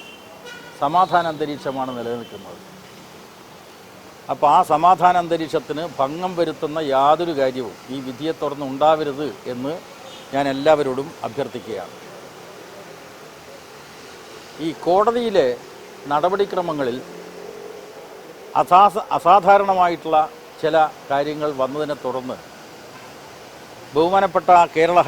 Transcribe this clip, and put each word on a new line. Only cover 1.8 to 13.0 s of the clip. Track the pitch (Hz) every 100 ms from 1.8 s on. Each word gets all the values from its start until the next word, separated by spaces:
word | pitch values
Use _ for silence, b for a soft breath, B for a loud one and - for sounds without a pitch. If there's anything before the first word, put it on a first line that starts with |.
| 131 123
നിലനിൽക്കുന്നത്. | 117 120 107 104 95 - - - - - - - - - - - - - - - - - -
അപ്പോൾ | 139 147 165
ആ | 170
സമാധാന | 151 170 180 180 180
അന്തരീക്ഷത്തിന് | 170 165 156 156 127 147 170 123
ഭംഗം | 135 160 185 175
വരുത്തുന്ന | 160 147 156 156 151
യാതൊരു | 135 139 156 170 143
കാര്യവും | 131 127 113 87 -
ഈ | 135 131
വിധിയെ | 123 156 160
തുടർന്ന് | 147 143 139
ഉണ്ടാവരുത് | 135 151 156 147 135 147 98 -
എന്ന് | 123 135 170 - - - - -
ഞാൻ | 135 139
എല്ലാവരോടും | 135 151 151 139 127 147 - 117
അഭ്യർത്ഥിക്കുകയാണ്. | 113 123 120 107 98 85 - - - - - - - - - - -